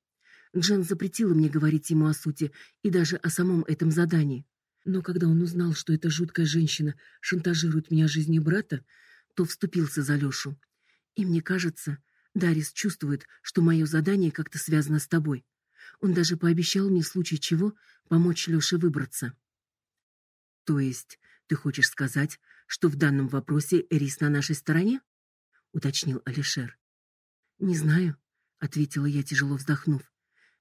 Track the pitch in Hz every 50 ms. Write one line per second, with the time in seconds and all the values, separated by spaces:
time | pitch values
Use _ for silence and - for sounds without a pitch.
0 | _ _ _ _ _ _ - - _ _ - 180 170 185 208 196 185 170 196 165
1 | 196 190 - - 226 196 170 160 156 151 147 156 147 156 156 151 - - 170 156
2 | 156 156 151 - - 156 143 - 160 143 - - - - _ _ - 208 175 185
3 | 170 156 180 - - 170 160 - 180 185 180 165 160 - 156 - 165 160 156 165
4 | 170 165 175 165 151 143 135 127 143 _ _ _ _ _ _ _ - - 185 185
5 | 170 185 180 175 175 165 160 165 175 170 170 175 175 170 156 - - - 160 156
6 | - 170 151 160 175 165 - - 165 151 147 170 165 151 - - 156 147 143 _
7 | - - _ - - - 185 180 160 180 170 156 160 165 156 156 156 - 165 156
8 | 156 156 147 160 151 160 165 160 156 156 165 208 214 - 160 131 - _ _ _
9 | _ _ - _ _ _ - - 180 165 - - - 170 - 180 160 139 - 156
10 | 143 131 147 143 143 139 131 - - 139 143 - _ _ _ _ _ _ _ _
11 | _ _ - - 202 185 165 165 160 - 185 185 175 165 156 - - - 143 143
12 | _ _ _ _ _ _ - 196 180 170 165 156 151 - - - - 208 170 -
13 | - 143 143 135 - - - _ - - - - 165 170 165 160 156 147 160 156
14 | 151 180 196 202 185 160 - - 156 - - 156 - - 156 151 147 143 151 151
15 | - - - 165 151 151 139 127 - _ _ _ _ _ _ _ - - - -
16 | - 196 180 180 170 160 175 165 - 170 170 170 170 - - 196 190 202 190 175
17 | 160 - - 185 170 - 165 147 - - 170 160 190 208 208 _ _ _ _ _
18 | _ - 165 165 170 175 165 - - - 165 160 147 - 180 170 170 175 143 143
19 | 135 - - - - 120 - _ _ _ _ _ _ _ _ _ _ _ _ _
20 | _ _ _ _ _ _ _ _ _ _ _ _ - - 156 143 135 131 123 -
21 | - - - _ _ _ _ _ _ - 165 - - 151 135 - 131 - - -
22 | 143 131 - 147 143 147 - - _ _ _ _ _ - - - - 170 143 143
23 | 165 147 143 139 139 127 135 135 - - 156 147 147 - 185 175 - - 170 151
24 | 143 139 - - 156 147 147 143 139 - 156 - - - 156 165 185 214 254 269
25 | _ _ _ _ _ _ _ _ _ _ _ _ _ _ - 160 - 139 139 -
26 | - 147 127 - - - 123 147 139 - - 147 123 117 - _ _ _ _ _
27 | _ _ _ _ _ _ _ _ _ _ _ - - 190 175 156 156 151 151 175
28 | 185 170 147 - _ _ _ _ _ _ _ - - 143 - 151 151 139 - 147
29 | 143 147 143 143 139 - 147 147 147 139 143 135 139 - 151 - - - 147 131
30 | - _ _ _ _ _ _ _ _ _ _ _